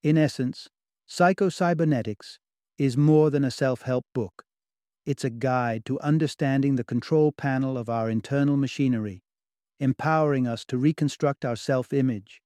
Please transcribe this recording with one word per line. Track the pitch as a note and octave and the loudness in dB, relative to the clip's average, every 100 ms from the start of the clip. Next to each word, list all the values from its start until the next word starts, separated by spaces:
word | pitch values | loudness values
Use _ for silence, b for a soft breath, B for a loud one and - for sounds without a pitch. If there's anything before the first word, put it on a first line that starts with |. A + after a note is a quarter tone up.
In | D3 D#3 | 2 2
essence, | D3+ - B2+ - - _ _ _ _ | 2 0 -6 -6 -18 _ _ _ _
Psychocybernetics | - F3+ F#3+ G3 - F3 E3+ D#3+ C3+ A2 G#2 - - _ _ _ _ | 2 2 4 0 0 0 2 2 0 -2 -10 -14 -20 _ _ _ _
is | C#3 B2 | -2 2
more | D3 D3+ D#3 | 4 6 4
than | C#3+ | 2
a | C#3 | -2
self-help | - C3+ B2+ - B2+ - | 0 -2 -2 -2 -4 -4
book. | B2 G#2 - _ _ _ _ _ _ - | -6 -6 -10 _ _ _ _ _ _ -8
It's | C#3 C3+ | -4 -4
a | |
guide | A#2 C3 B2+ A#2+ A2+ - | -4 -2 0 0 -4 -4
to | C3+ | -6
understanding | D3 D#3 D3+ - C#3+ C3+ C#3 C3+ | 0 2 0 -2 0 0 0 0
the | A#2 | -2
control | A#2+ - D#3+ D3+ | -6 0 2 2
panel | - C#3+ C3 C3+ C3 | 0 -4 -2 -2 -4
of | A2+ | -4
our | A#2 A2+ | -2 -2
internal | A2 - C#3 C#3+ C#3+ | -2 -2 0 2 0
machinery, | C#3 - C3+ A#2+ G#2+ F#2+ _ _ _ _ _ _ | -2 0 0 0 -4 -10 _ _ _ _ _ _
empowering | C3+ B2+ D3 D#3+ D3+ C3+ B2+ | -2 0 0 2 2 0 -2
us | A#2 - | -4 -6
to | B2+ | 0
reconstruct | C#3+ D#3 D3 - D3 C#3 | 0 2 -2 0 -2 -2
our | C3 A#2 | -4 -6
self-image | - C3 B2 C#3+ C3 A2 G2+ - | -2 -2 0 0 0 -2 -10 -20